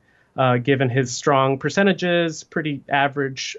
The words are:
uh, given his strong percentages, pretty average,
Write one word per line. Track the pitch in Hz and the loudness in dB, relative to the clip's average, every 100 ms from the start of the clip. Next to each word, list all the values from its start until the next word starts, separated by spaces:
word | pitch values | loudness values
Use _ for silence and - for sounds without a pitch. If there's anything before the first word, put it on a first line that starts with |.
| _ _ _ - | _ _ _ 0
uh, | 131 123 | 2 2
given | 123 131 131 | 2 2 2
his | 131 123 - | 0 -2 -2
strong | 156 135 135 135 | 2 4 2 0
percentages, | 147 196 202 185 180 170 165 156 | -2 2 2 2 0 0 0 -4
pretty | - 175 156 139 - | -8 -6 -4 -6 -2
average, | 139 139 139 135 131 - | 0 0 0 -6 -6 -10